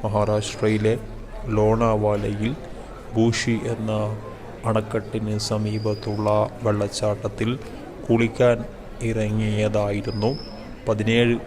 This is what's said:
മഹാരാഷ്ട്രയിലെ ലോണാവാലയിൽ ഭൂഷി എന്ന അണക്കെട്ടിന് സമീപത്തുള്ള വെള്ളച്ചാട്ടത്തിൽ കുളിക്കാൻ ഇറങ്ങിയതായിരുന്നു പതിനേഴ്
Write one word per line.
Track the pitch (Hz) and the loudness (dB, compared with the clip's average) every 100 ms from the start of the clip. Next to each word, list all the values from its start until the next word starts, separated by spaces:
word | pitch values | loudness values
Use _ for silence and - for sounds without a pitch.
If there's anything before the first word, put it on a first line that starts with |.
| 107 | 0
മഹാരാഷ്ട്രയിലെ | 104 104 107 104 - 107 107 107 113 - - - - - 107 | 0 2 2 0 0 2 4 2 0 -4 -12 -12 -10 -2 2
ലോണാവാലയിൽ | 107 110 117 107 104 104 104 104 110 151 - - - - - | 4 4 4 4 2 2 0 -2 -2 -4 -10 -12 -14 -14 -4
ഭൂഷി | 113 113 113 - 113 117 | 4 4 4 0 0 -2
എന്ന | 113 110 107 107 110 - - - - 117 | -4 -2 -2 -2 -4 -10 -12 -14 -6 0
അണക്കെട്ടിന് | 110 110 113 104 110 107 107 - | 0 0 -4 -2 -4 -2 -2 -2
സമീപത്തുള്ള | 110 107 107 107 104 - 104 107 107 110 - 113 | -2 0 -2 -2 -2 -4 -2 2 4 2 0 0
വെള്ളച്ചാട്ടത്തിൽ | 104 101 - 107 101 110 - 113 131 - - - - - | 2 0 0 -2 0 -4 -2 -2 -2 -6 -12 -14 -14 2
കുളിക്കാൻ | 117 117 - 123 117 113 - - - 117 | 4 4 4 4 4 -2 -12 -14 -6 -4
ഇറങ്ങിയതായിരുന്നു | 110 107 107 107 107 107 107 101 101 101 107 107 135 - - - - - | 0 0 2 2 2 2 2 0 0 -2 0 0 0 -8 -14 -14 -8 -2
പതിനേഴ് | 107 107 117 120 117 | 0 4 4 4 2